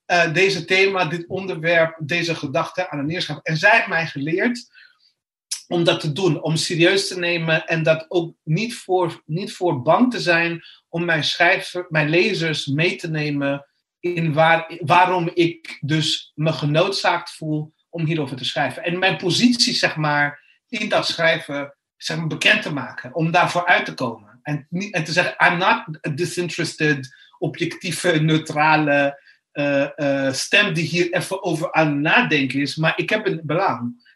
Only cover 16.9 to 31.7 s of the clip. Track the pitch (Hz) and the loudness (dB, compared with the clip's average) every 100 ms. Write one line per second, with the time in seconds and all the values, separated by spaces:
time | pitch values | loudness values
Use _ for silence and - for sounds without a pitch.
16.9 | 196 196 170 - - 156 151 151 _ _ | 2 0 0 -2 -10 -4 -4 -6 _ _
17.9 | 170 156 160 135 131 - 160 135 - 170 | -4 -2 -2 -4 -6 -6 -2 -2 -4 -4
18.9 | 180 185 185 185 156 247 240 - 165 170 | 0 0 0 0 4 4 4 0 2 0
19.9 | 156 151 147 147 143 _ _ _ 214 208 | 0 0 2 0 -2 _ _ _ -6 -2
20.9 | 170 156 - 165 165 - 143 139 - _ | 0 0 0 2 0 -2 -8 -8 -14 _
21.9 | _ - 160 160 - 202 208 - 143 123 | _ -8 -4 -4 0 2 2 0 -6 -8
22.9 | - 123 170 165 175 160 175 175 208 - | -12 -8 -2 0 2 2 2 2 2 0
23.9 | - 120 113 - - - 147 - 175 208 | -6 -6 -6 -16 -14 -8 -8 -6 -8 -4
24.9 | 180 156 165 - - 175 175 190 240 202 | -4 -2 0 0 2 2 4 2 0 -2
25.9 | 156 175 139 170 - 175 - 160 - 156 | -10 -8 -4 -4 -4 -4 -4 -6 -2 0
26.9 | 143 127 - - - 151 - 165 - 185 | 0 -4 -18 -20 -8 -6 -4 -6 -6 -8
27.9 | 156 180 156 160 156 156 151 156 156 147 | -4 0 2 2 2 0 0 4 4 4
28.9 | 143 139 139 _ _ _ - 143 139 143 | 2 2 -2 _ _ _ -4 0 0 0
29.9 | - 143 139 135 135 - 202 202 160 165 | -2 -2 0 0 -2 0 2 2 0 0
30.9 | 170 175 175 - 185 185 156 170 | 0 0 -2 -4 -4 -4 -4 -2